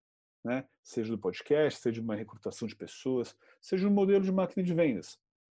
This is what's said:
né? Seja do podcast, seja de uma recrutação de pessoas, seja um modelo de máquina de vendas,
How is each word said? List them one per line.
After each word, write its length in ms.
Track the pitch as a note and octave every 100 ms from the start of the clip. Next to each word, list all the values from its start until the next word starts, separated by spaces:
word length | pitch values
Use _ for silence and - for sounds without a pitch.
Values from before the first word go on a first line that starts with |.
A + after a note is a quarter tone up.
| _ _ _ _
né? 200 | A#2 C3 C#3 _
Seja 300 | - B2 A2
do 80 | G#2+
podcast, 640 | F#2 - - D3 D3 -
seja 140 | B2
de 60 | A2+
uma 140 | A2+
recrutação 540 | G#2+ A2 - G2 - A2+
de 80 | -
pessoas, 600 | E2+ - C3 B2+ A2+ - _ _
seja 280 | - F#3 G3+
um 20 |
modelo 340 | G3+ G3 G3
de 60 | F#3+
máquina 340 | F#3+ F3+ -
de 80 | F3+
vendas, 460 | E3 D#3+ G2 - - _ _ _